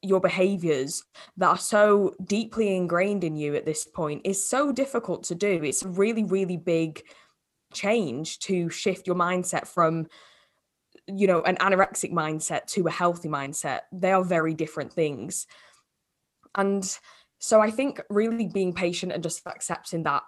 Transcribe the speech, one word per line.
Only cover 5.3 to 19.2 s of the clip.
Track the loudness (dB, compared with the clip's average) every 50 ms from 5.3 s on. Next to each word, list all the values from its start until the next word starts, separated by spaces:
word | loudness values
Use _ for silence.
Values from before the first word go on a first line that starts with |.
| -4
do. | -2 0 0 0 0
It's | 0 -2 -2 -4 -4
a | -4
really, | 0 2 2 2 2 0 0
really | 0 0 0 0 -2 -4
big | -4 0 0 2 2 2 -2 -4 -12 -18 -20 -20 -20 _ _ _ _ _ _ _ _ _ _
change | -14 -6 -2 0 2 2 0 -2 -4 -6 -8 -8 -10 -12
to | -4 -2 -2 0 0 -2
shift | -4 -2 -2 -2 -2 -2 -2
your | -4 0
mindset | 0 0 0 0 -2 -2 -2 -4 -4 -6
from, | -4 0 2 2 4 2 0 -4 -6 -10 -20 -20 -20 _ _ _ _ _ _ _ _ _ _ _ _ _ -20 _
you | -10 -2 2 4 4
know, | 4 4
an | 4 2 0
anorexic | 2 2 4 6 4 4 2 2 -6 -6 -2
mindset | -2 -2 0 0 -4 -4 -4 -4 -4 -4 -4
to | -4 -2 0 0 0
a |
healthy | 0 2 0 0 0 0 -6 -6
mindset. | -4 -4 -6 -6 -8 -6 -4 -4 -4 -4 -6 _
They | -6 -2 0 2
are | 4 2 2
very | 2 2 2 2 0 0
different | -2 -4 -6 -4 -8 -10 -6
things. | -2 -2 -2 0 -2 -6 -8 -8 -8 -10 -10 _ -18 -20 -20 -20 _ _ _ _ _ _ _ _ _ _ _ _ _ _ _ _ _
And | -2 0 0 0 -2 -2 -6 -8 -10 _ -20 -20 -20 _ _ _ _
so | -2 4 6 6
I | 6 4
think | 2 0 -2 -2 -2 -6 -10 _
really | 0 2 2 2 0 -2 -2 -2
being | 0 0 0 0
patient | 0 0 -2 -2 -2 -2 -6 -4
and | -6 -4